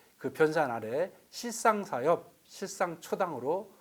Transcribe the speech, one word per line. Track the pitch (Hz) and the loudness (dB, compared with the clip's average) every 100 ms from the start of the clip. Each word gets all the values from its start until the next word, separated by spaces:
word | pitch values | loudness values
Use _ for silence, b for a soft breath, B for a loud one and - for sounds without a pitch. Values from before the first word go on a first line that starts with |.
| B B | B B
그 | 131 | -4
변산 | 131 156 160 139 | 4 4 6 0
아래 | 117 110 135 190 - _ | -2 -4 -2 -2 -6 _
실상사 | - 240 220 233 214 190 131 | -10 -8 0 4 4 0 -2
옆 | 143 165 - - | 2 0 -2 -20
실상초당으로, | _ - - - 180 156 - 190 180 131 127 180 214 b | _ -12 -10 -2 -4 -4 -6 -4 -2 -4 -2 -4 -4 b